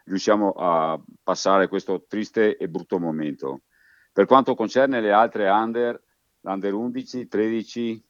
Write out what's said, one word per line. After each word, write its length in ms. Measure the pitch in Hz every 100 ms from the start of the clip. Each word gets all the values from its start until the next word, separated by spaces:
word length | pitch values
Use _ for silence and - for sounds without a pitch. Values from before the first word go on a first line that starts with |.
| -
riusciamo 440 | 95 - 104 101
a 460 | - 90 82 80 76 - -
passare 460 | - 90 95 98 92
questo 380 | 95 - 92 -
triste 480 | 107 104 113 107 -
e 140 | 92
brutto 280 | 87 85 92
momento. 680 | 85 78 76 69 69 67 _ _ _ _ _
Per 120 | - 98
quanto 300 | 131 131 123
concerne 460 | 110 131 135 123
le 100 | 107
altre 380 | 101 117 107 98
under, 520 | 104 113 117 120 117 _ _ _ _
l'under 340 | - 98 101
undici, 540 | 101 123 127 123 127 107
tredici, 720 | 104 110 113 101 120 117 110